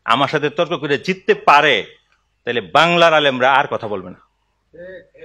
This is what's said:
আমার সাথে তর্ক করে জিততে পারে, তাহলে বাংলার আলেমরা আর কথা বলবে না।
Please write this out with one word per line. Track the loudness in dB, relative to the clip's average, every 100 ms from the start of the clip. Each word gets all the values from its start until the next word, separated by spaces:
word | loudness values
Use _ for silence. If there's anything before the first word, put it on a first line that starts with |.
| -2
আমার | -2 0
সাথে | -2 -4
তর্ক | -4 -4 -6
করে | -4 -4
জিততে | -4 -4 -2 0
পারে, | 4 4 4 0 -4 -14 _ _ _ _ -8
তাহলে | -8
বাংলার | -2 2 2 4 4
আলেমরা | 4 0 0 2
আর | 2 0
কথা | -4 -6
বলবে | -10 -10
না। | -18 _ _ _ _ _ -20 -20 -20 -20 _